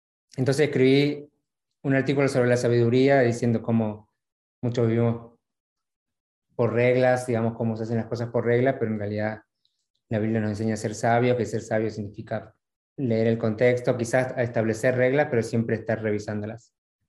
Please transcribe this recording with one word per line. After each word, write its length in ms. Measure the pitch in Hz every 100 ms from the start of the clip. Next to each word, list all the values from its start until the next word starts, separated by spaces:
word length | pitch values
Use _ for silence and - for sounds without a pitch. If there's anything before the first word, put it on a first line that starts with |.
| _ _ _ -
entonces 320 | 131 147 147
escribí 640 | 131 131 139 147 147 - _ _ _ _ _
un 120 | 135
artículo 340 | 135 127 139 135
sobre 200 | 135 123
la 80 | 120
sabiduría, 640 | 120 120 117 127 135 139
diciendo 420 | 120 117 120 113
cómo 480 | 113 113 107 104 _ _ _ _ _ -
muchos 240 | 123 123 113
vivimos 520 | 117 117 117 - _ _ _ _ _ _ _ _ _ _ _ _
por 200 | - 113
reglas, 520 | 113 123 127 127 123 120
digamos, 300 | 113 113 117
cómo 200 | 117 110
se 80 |
hacen 120 | 110 113
las 100 | 113
cosas 220 | 117 120
por 160 | 120
reglas, 320 | 113 120 131 131
pero 120 | 110
en 80 | 107
realidad 440 | 104 104 107 107 _ _ _ _ _ _ -
la 80 | 110
Biblia 220 | 110 113
nos 100 | 107
enseña 240 | 104 110
a 20 | 104
ser 180 | 110
sabios, 440 | 104 117 120 123 123
que 80 | 104
ser 160 | 113
sabio 260 | - 110 110
significa 640 | 107 104 - - 110 - _ _ _ _ -
leer 300 | 127 113 113
el 100 | 113
contexto, 580 | 113 107 123 123 - 117
quizás 380 | 113 127 127 -
a 60 |
establecer 520 | 120 120 110 110 131 120
reglas, 320 | 127 139 143
pero 120 | 120
siempre 340 | - 117 117 110
estar 260 | - 110
revisándolas. 720 | 110 104 107 104 107 113 _ _ _ _